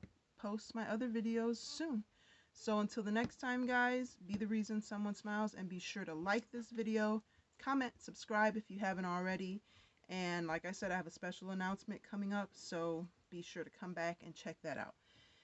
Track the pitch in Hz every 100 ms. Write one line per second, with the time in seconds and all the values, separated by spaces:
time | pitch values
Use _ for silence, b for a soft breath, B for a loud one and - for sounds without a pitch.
0 | - _ _ - 208 214 - 226 220 220
1 | 247 226 226 226 226 233 - - 320 226
2 | - b b b b - - 208 208 -
3 | 202 214 240 - 254 247 247 247 247 254
4 | 254 - 180 202 214 220 214 214 214 208
5 | 208 202 214 208 214 196 185 180 - 208
6 | 175 156 180 220 233 240 226 226 220 214
7 | 214 214 b b b - - 269 247 -
8 | - - - 214 214 214 - 196 202 185
9 | 185 180 185 190 190 202 b b b b
10 | - 185 180 175 170 165 175 196 - 185
11 | 165 - 180 180 185 190 185 196 - 196
12 | - 202 196 208 196 - - 175 165 165
13 | 175 - _ 175 175 180 156 - 180 175
14 | 170 170 165 160 180 165 160 123 - -
15 | b b b b